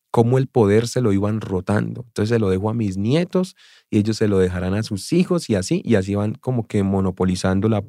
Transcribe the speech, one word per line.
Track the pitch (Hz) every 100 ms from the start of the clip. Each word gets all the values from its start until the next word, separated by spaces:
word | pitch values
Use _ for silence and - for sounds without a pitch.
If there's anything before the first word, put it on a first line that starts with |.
| _
cómo | - 117 131
el | 135
poder | 127 101 107 120
se | 131
lo | 120
iban | 98 104 107
rotando. | - 92 95 104 113 117 120
Entonces | - 104 117
se |
lo | 101
dejo | 95 104
a |
mis | 117 104 92
nietos | 104 151 175 185 185 - - _ _
y | 107
ellos | 104 107
se | 107
lo | 98
dejarán | 92 90 90
a | 101
sus | 110 101 -
hijos | 170 185 175 -
y | 104
así, | 95 180 -
y | 107
así | 95 101
van | 104 -
como | - 127 107
que | 104
monopolizando | 98 98 95 92 95 90 95 95 110
la | 107